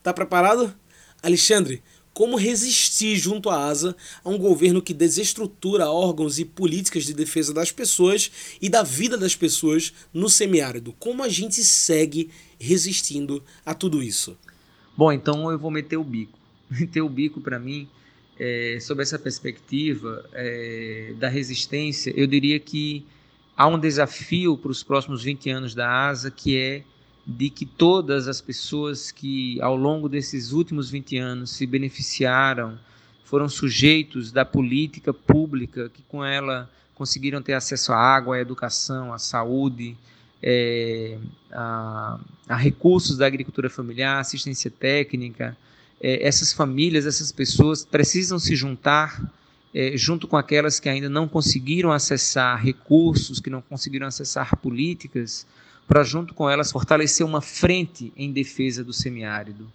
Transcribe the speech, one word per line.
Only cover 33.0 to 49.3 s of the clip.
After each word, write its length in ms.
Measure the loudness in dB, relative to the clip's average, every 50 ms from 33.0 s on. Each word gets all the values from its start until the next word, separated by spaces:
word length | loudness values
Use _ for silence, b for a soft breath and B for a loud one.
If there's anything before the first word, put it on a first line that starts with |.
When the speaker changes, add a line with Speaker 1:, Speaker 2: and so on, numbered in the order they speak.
| b b b b _
Speaker 2:
foram 280 | 0 0 0 0 0
sujeitos 840 | -2 -2 -2 0 2 4 6 6 6 6 2 -2 -8 -10 -10 -2 0
da 140 | 0 0
política 680 | 2 2 0 2 2 2 0 0 -2 -4 -6 -4 -4 -4
pública, 760 | -4 _ 4 4 4 6 0 -2 -6 -6 -6 -8 -10 -10 -10
que 100 | _ -20 -20 _
com 160 | -12 -8 -4
ela 460 | -4 -2 -2 -2 -4 -6 -6 -8 -12 b b b b b
conseguiram 480 | _ -6 -6 -4 -4 -2 -4 -4 -4 -4
ter 100 | -2 -4
acesso 400 | -2 -2 -4 -4 -4 0 0 2
à 60 | 4
água, 380 | 6 6 6 6 4 0 -2
à 40 | -2
educação, 720 | -2 -4 -6 -8 -6 -6 -4 -4 -4 -4 -6 -6 -6 -8 -8
à 60 | -8
saúde, 760 | -8 -4 -2 -2 -2 0 0 0 0 0 -2 -4 -10 -12 -12 -16 b b b b b b b _ 0
é, 760 | 2 2 2 2 0 0 -2 -2 -4 -4 -4 -6 -8 -8 -10 -12 -14 -16 _ _ _ -12
a, 640 | -10 -8 -6 -6 -6 -6 -6 -8 -6 -6 -6 -8 -10 -12 -18 -20 _ _ -4
a 80 | -2
recursos 600 | 2 2 2 2 6 6 6 6 6 4 2 2 2
da 80 | 2
agricultura 420 | 2 2 0 -6 -6 -6 -4 -4 -4
familiar, 520 | -4 -6 -10 -8 -6 -4 -2 0 0 -2
assistência 500 | -2 -4 -6 -8 -6 -6 -6 -6 -6 -8
técnica, 840 | -8 _ -2 0 2 2 0 -2 -4 -6 -6 -8 -10 -10 -10 -10 -10 b b b b b b b b _
é, 260 | -2 -2 0 2 2
essas 240 | 2 2 2 2 0
famílias, 540 | 0 0 0 0 2 2 2 4 4 2 0
essas 260 | 0 -2 -2 -4 -6
pessoas 540 | -4 -2 -2 -2 6 6 6 6 6 0 -4
precisam 540 | _ 2 4 4 4 4 0 0 0 -2 -2
se 180 | 0 0 0
juntar, 640 | 0 0 -4 -6 0 2 4 4 4 2 0 -4 -8 -10 -10